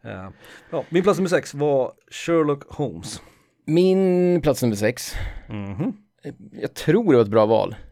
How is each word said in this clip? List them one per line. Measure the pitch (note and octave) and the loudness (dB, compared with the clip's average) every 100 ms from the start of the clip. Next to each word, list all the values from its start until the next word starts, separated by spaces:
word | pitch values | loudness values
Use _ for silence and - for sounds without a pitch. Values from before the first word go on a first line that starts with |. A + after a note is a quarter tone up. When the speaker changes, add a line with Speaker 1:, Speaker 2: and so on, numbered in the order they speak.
Speaker 1:
Eh, | A2+ G2 F#2+ - - - _ | -14 -16 -16 -20 -20 -20 _
ja, | D#3 - | -8 -2
min | E3+ | 0
plats | F#3+ E3+ | 0 0
nummer | F#3 | 0
sex | E3 - | -2 -4
var | C#3+ D3 C#3 B2 - _ | -4 0 0 -2 -8 _
Sherlock | - - E3 D3+ C#3 - | -10 0 0 2 -2 -8
Holmes. | - C3+ E2 - - - _ _ _ - | -8 -8 -8 -14 -16 -18 _ _ _ 0
Speaker 2:
Min | D#3+ F#3 F#3+ F#3+ F3+ F3+ F3 | 4 4 4 4 4 4 2
plats | D3 B2+ | 2 0
nummer | B2 G2+ | 0 0
sex. | G#2+ - - - - - - | -2 -2 -10 -8 -8 -8 -12
Speaker 1:
Mhm. | G#2+ G2 G2 G#3 - _ _ D3 - G#2 | -10 -8 -6 -6 -6 _ _ -16 -16 -20
Speaker 2:
Jag | - - | -10 -10
tror | - - F#3+ A3 | -4 0 2 4
det | B2 | 4
var | |
ett | G#2 | 4
bra | A2 G#2+ | 4 4
val. | A2 F#2 - - | 2 0 -8 -20